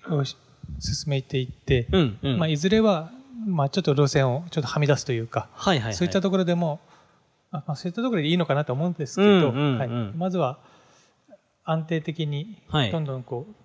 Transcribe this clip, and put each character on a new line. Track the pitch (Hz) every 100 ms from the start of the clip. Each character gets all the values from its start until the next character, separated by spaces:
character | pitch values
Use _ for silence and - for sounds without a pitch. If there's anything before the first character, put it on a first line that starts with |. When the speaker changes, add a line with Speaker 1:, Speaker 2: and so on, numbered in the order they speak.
| -
Speaker 1:
を | 151
し-、 | 135 - _ _ - 69
進 | 90 - -
め | 139
て | - 139
い |
っ | 127
て、 | - - 135 117
Speaker 2:
う | 175
ん、 | 139 104
う | 139 131
ん。 |
Speaker 1:
ま | 160
あ、 |
い | 151
ず | 185
れ | 220
は、 | 220 175 165 254 - 240 220
ま | 170
あ、 | 139
ち | -
ょ |
っ |
と | 165
路 | 139 143
線 | 147 135
を | 127 175
ち | -
ょ |
っ |
と | 123
は | -
み | 147
出 | 143
す |
と | -
い | 120
う | 113
か、 | - -
Speaker 2:
は | - -
い、 | 160
は |
い、 | 113
は |
い。 |
Speaker 1:
そ | 98
う | 175
い |
っ |
た | 190
と | 190
こ | 190
ろ |
で | 175
も、 | 175 170 147 _ - _ _ _ _ _
あ、 | 156 -
ま |
あ、 | 143
そ | 180
う |
い |
っ |
た | 175
と | 247
こ | 214
ろ |
で | 147
い |
い | 180
の | 160
か |
な | 139
と | 151
思 | 127 175
う |
ん |
で | 165 147
す | -
け |
ど、 | 202
Speaker 2:
う | 196 147
ん、 |
う | 123
ん、 | 147
う | 123
ん。 |
Speaker 1:
は |
い。 | 123 120 107 160
ま | 185
ず | 185
は | 135 131 - _ _ _ _ _ _ - _ _
安 | - 160 160
定 | 165
的 | 156 156 151
に、 | 143 196 202 -
Speaker 2:
は | 156 117
い。 |
Speaker 1:
ど | 165
ん |
ど | 147 131
ん |
こ | 120 120 -
う、 | 214